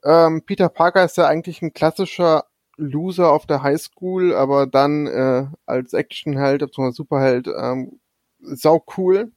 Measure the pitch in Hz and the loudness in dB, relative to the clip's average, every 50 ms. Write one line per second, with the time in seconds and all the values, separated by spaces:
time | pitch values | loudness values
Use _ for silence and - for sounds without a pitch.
0 | - 147 160 170 165 160 160 160 - - 196 - 190 165 _ - 165 175 175 190 | 2 4 4 6 6 4 2 -2 -4 -6 -2 0 0 -2 _ 2 0 2 4 2
1 | 185 170 - - 170 151 156 160 165 - 160 - - 160 _ - 156 160 - - | 2 2 2 0 2 2 2 0 -4 -8 -12 -8 -10 -10 _ 0 -2 -2 0 -2
2 | 196 175 - - 175 170 160 156 - _ _ _ _ _ _ - 156 139 131 151 | -6 -6 -4 0 2 2 2 2 0 _ _ _ _ _ _ -10 -10 -8 -6 -6
3 | 170 185 185 180 180 165 143 156 - - 156 135 135 143 143 165 - - _ _ | -6 -6 -2 2 4 4 4 2 2 -2 -4 -2 0 -2 -2 -2 -4 -10 _ _
4 | 180 180 185 185 180 180 - 90 135 135 139 143 139 131 - 135 139 143 147 151 | -8 -6 -2 0 0 0 2 2 0 2 2 0 0 2 2 2 2 2 0 -2
5 | 147 - - 107 131 131 131 127 135 139 151 _ _ - - 127 127 - - 85 | -2 -4 -2 -2 0 0 0 0 -2 -4 -12 _ _ -4 -4 -4 -4 -2 -4 -4
6 | 135 _ - - - 151 143 135 139 139 139 143 147 135 _ - 135 127 123 - | -4 _ -10 -10 -6 -6 -4 0 0 0 0 0 -2 -6 _ -4 -4 -4 -4 -6
7 | 151 _ 151 139 135 135 127 123 123 - - 69 - 123 127 131 131 - - _ | -8 _ -2 0 2 2 0 0 -2 -6 -8 -6 -4 -4 -4 -6 -8 -10 -14 _
8 | _ _ _ _ _ _ _ _ _ - 143 131 - 156 160 160 _ - - - | _ _ _ _ _ _ _ _ _ -16 -14 -2 2 2 2 2 _ -6 -8 -4
9 | 185 180 185 196 226 226 _ | 0 2 2 0 0 -4 _